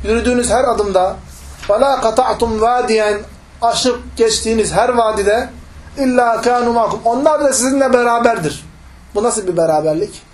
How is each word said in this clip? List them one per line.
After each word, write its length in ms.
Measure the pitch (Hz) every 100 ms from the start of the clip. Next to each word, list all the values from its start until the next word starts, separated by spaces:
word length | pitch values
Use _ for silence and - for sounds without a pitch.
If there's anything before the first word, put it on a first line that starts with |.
yürüdüğünüz 460 | 202 233 226 240 240
her 140 | 226
adımda, 520 | 262 208 202 185 185 - - - - - -
"Ve 40 |
la 280 | 208 277 262
kata'tum 600 | 226 220 254 - 233 220
vadiyen." 580 | 226 247 233 220 208 208 - - - -
Aşıp 380 | 233 233 254 240 - -
geçtiğiniz 540 | 226 226 220 226 180
her 180 | 160 240
vadide, 600 | 240 220 202 196 226 262 - - - - -
"İlla 440 | 262 247 240 226
kanu 320 | 226 247 240
makum." 260 | 233 214 214
Onlar 380 | 233 240 311 302
da 100 | 285
sizinle 400 | 214 254 277 262
beraberdir. 720 | 247 240 233 233 - 156 - - - - - -
Bu 80 | 202
nasıl 240 | 240 226 185
bir 100 | 170
beraberlik? 640 | 160 156 156 156 - - -